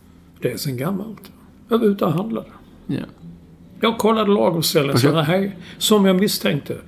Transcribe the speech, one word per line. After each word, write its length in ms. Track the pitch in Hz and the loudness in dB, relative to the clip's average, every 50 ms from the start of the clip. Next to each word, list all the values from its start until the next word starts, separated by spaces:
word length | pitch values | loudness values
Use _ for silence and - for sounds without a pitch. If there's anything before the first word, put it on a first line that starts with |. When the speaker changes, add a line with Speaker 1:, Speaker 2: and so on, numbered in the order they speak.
| - - - - - - - - | -20 -20 -20 -20 -20 -20 -20 -6
Speaker 1:
Det 100 | - 123 | -6 -6
är 60 | 123 - | -6 -4
sen 200 | - 147 127 120 | -6 -8 -6 -6
gammalt. 540 | 135 170 202 180 208 226 202 - - - - - - - - - - - | -4 -4 -4 -6 -8 -10 -14 -16 -20 -20 -20 -20 -20 -20 -20 -20 -6 -2
Jag 80 | 233 226 | 0 2
var 80 | 233 | 2
ute 200 | 208 202 202 - | 2 2 2 0
och 60 | 180 139 | -2 0
handlade. 340 | 170 202 226 226 - - - - - - - - - - - | -2 -4 -4 -6 -8 -10 -12 -20 -20 -20 -20 -20 -20 -10 -8
Speaker 2:
Ja. 120 | 143 - - - - - - - - - - - - - - - - - | -8 -8 -8 -10 -16 -20 -20 -20 -20 -20 -20 -20 -20 -20 -20 -20 -8 -2
Speaker 1:
Jag 160 | - 226 226 - | -2 -2 0 2
kollade 340 | - 214 - 220 214 202 | 2 2 2 2 2 2
laguppställningen, 640 | 202 208 - 202 165 165 - - - 160 139 139 135 131 | 2 2 2 0 0 0 -2 0 0 0 0 2 2 2
Speaker 2:
Okej. 140 | 120 151 147 165 151 | 2 2 2 2 0
Speaker 1:
så 60 | 147 | 2
nej, 260 | 180 190 196 202 - - - - - - | 0 0 0 -2 -6 -10 -16 -20 -12 -6
som 280 | - - 214 208 196 | 0 2 4 6 6
jag 100 | 190 190 185 | 4 4 4
misstänkte. 580 | 202 202 - - - 202 175 139 - - - - - | 2 0 -2 -2 -2 -2 -2 -2 -4 -8 -12 -12 -12